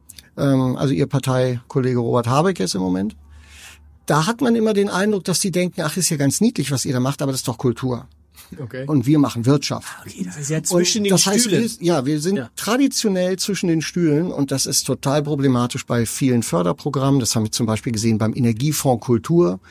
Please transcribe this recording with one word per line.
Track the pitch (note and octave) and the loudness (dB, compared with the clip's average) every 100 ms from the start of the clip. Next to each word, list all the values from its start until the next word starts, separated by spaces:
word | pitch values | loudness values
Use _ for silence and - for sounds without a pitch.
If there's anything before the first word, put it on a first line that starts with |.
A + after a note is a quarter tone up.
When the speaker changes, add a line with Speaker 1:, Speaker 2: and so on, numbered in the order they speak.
| _ - - - | _ -20 -18 -2
Speaker 1:
ähm, | C#3 C3+ B2+ B2 | 2 2 2 0
also | C3+ | 0
Ihr | D3 C3+ | 2 0
Parteikollege | C#3 C3+ B2+ B2+ B2 - C#3+ B2+ B2 | 0 0 0 0 -2 -4 -2 0 0
Robert | A#2+ B2 A#2 | 2 0 2
Habeck | C#3 F#3 F3+ | 2 2 0
jetzt | F#3 | -4
im | G3 | -2
Moment, | F#3 - D3 - - - - - - - - - - | -2 0 -2 -6 -20 -20 -20 -20 -20 -20 -20 -16 0
da | D3+ D#3+ | 0 2
hat | A#3 | 0
man | B3 A#3 | 2 2
immer | A3 | 2
den | G3+ G3+ | 2 0
Eindruck, | F3+ G#3+ G3+ | 0 0 0
dass | F#3+ E3+ | -2 -2
die | G3+ | 0
denken, | F3 F3+ - | 0 -2 -2
"Ach, | D#3 G3 | -6 -2
ist | E3+ | -2
ja | D3+ | 0
ganz | C#3 - | 0 2
niedlich, | A3+ - C3 | 0 0 -4
was | C3+ - | -2 -2
ihr | |
da | B2+ | -2
macht, | B2+ - | -2 -2
aber | C#3 | -4
das | C3 | -4
ist | - | -4
doch | A#2 | -2
Kultur." | B2+ A#2 C3 A#2+ - _ _ - - - | -2 -2 -4 -6 -10 _ _ -20 -20 -14
Speaker 2:
Okay. | A#2+ B2+ C#3 | -12 -10 0
Speaker 1:
Und | D3 | 0
wir | A#2 D#3 | 4 4
machen | B2+ A#2 | 4 2
Wirtschaft. | A2+ C#3+ - A#2 - - - | 2 2 2 -6 -8 -16 -16
Speaker 2:
Okay, | - | -10
das | F3+ D#3+ | -10 -8
ist | C#3+ | -6
ja | D#3 | -4
Speaker 1:
Und | D#3 | 0
Speaker 2:
zwischen | F3+ F3+ A3+ | 2 2 0
den | G3+ | 2
Speaker 1:
das | F3 F#3+ | 4 4
heißt, | G#3 | 2
Speaker 2:
Stühlen. | A#3+ F3+ | 2 2
Speaker 1:
wir, | A3+ - E3+ | 0 -2 0
ja, | E3 B2+ | 0 0
wir | D3+ | -2
sind | E3 G3 | 0 -2
Speaker 2:
Ja. | A#2 - | -4 -8
Speaker 1:
traditionell | - B3 C#4 - G#3+ F#3 F3+ F#3 | -2 2 2 2 0 0 0 -2
zwischen | - F#3 F3+ | -2 -2 0
den | D#3+ | 0
Stühlen | - F3+ E3 D3 F3+ | 0 0 2 2 0
und | D#3+ C#3 | -2 -2
das | C3+ | -2
ist | - C#3 | -2 -2
total | - B2+ C#3 D3 | -2 -2 0 0
problematisch | D3 D3 C3+ B2 A#2+ B2 | 0 0 2 2 0 -4
bei | - A#2+ A2+ | -4 -2 -2
vielen | - C3+ A#2+ | 0 2 2
Förderprogrammen. | - E3+ F3 - D3 C3+ C3+ C#3 | 0 0 0 -2 -4 -2 2 2
Das | A2+ A2+ | 2 0
haben | |
wir | G#2+ | -2
zum | - A2+ | -2 -2
Beispiel | A2 C#3 | -2 -2
gesehen | A2 A2+ G#2+ | -2 0 2
beim | A2 | 0
Energiefonds | B2 A#2+ A2+ D3 D3 C#3+ A#2+ | 0 0 2 -2 0 0 0
Kultur. | - A#2 - E3+ F3 F#3 - | 2 0 2 2 2 0 -8